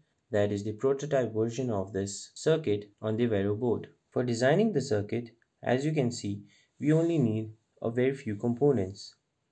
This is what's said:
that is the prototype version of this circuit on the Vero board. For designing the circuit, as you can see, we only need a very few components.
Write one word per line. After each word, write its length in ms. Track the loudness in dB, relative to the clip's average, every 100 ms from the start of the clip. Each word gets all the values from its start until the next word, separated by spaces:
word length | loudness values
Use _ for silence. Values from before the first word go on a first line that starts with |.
| _ _ _
that 220 | 0 2
is 100 | 0
the 80 | -4
prototype 600 | -2 0 0 0 0 0
version 360 | 0 -2 -2 -2
of 220 | -2 -2
this 400 | -4 -4 -6 -14
circuit 560 | -4 0 2 2 -2 -4 _
on 160 | -4 0
the 80 | 2
Vero 300 | 2 0 0
board. 340 | 0 -2 -4 _ _
For 140 | -4
designing 480 | -2 2 4 4 2
the 100 | 0
circuit, 500 | 0 -2 -2 -4 -6 -14 _ _
as 220 | -2 0
you 80 | 0
can 200 | 0 0
see, 320 | -2 -6 -8 -10 _ _ -2
we 140 | 2
only 240 | 4 4 2
need 340 | 2 0 -4 -12 _ _
a 100 | -4
very 240 | 0 0 0
few 220 | -4 -4
components. 760 | -2 2 4 4 0 -6 -16 -20 _ _ _